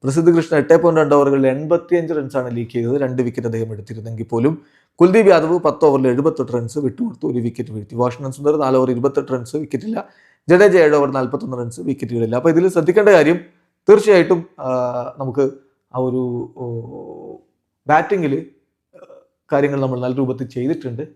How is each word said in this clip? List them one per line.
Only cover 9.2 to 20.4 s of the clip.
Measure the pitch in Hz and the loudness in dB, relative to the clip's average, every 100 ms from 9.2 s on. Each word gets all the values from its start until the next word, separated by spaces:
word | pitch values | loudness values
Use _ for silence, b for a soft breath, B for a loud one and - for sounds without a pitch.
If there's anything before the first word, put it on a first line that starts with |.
| 117 | -4
റൺസ്, | 127 117 151 | -8 -6 -10
വിക്കറ്റില്ല. | 151 131 214 226 - b b b - | -8 -8 -6 -8 -10 b b b 2
ജഡേജ | 175 208 180 | 6 6 6
ഏഴ് | 156 | 4
ഓവർ | 147 143 | 4 0
നാൽപത്തൊന്ന് | 135 127 135 233 127 | -2 -4 -6 -8 -8
റൺസ്, | 120 120 | -10 -10
വിക്കറ്റുകളില്ല. | 175 135 123 120 113 120 | -8 -6 -6 -4 -2 0
അപ്പോൾ | 151 | 2
ഇതിൽ | 165 185 | 2 2
ശ്രദ്ധിക്കേണ്ട | 180 156 190 208 | 0 2 4 6
കാര്യം | 190 147 175 - _ _ _ - | 6 6 2 -4 _ _ _ 4
തീർച്ചയായിട്ടും, | 208 208 190 165 175 165 _ | 4 8 4 4 0 -2 _
ആ, | 131 127 123 123 123 - | -6 -4 -4 -6 -10 -10
നമുക്ക് | 135 123 135 135 _ _ _ | -8 -2 -2 -2 _ _ _
ആ | 127 | -6
ഒരു, | 127 123 123 120 113 - | -4 -2 -4 -6 -10 -12
ഓ, | 120 117 117 - - - - - _ _ _ _ - | -12 -12 -12 -16 -18 -18 -18 -20 _ _ _ _ 0
ബാറ്റിങ്ങിൽ, | 151 170 202 156 135 - _ _ _ _ - | 0 2 -2 -2 -4 -6 _ _ _ _ -20
ആ, | - - _ _ _ | -20 -20 _ _ _
കാര്യങ്ങൾ | 143 143 139 | -2 0 -2
നമ്മൾ | 135 127 | -4 -4
നല്ല | 127 131 | -6 -4
രൂപത്തിൽ | 127 127 | -4 -6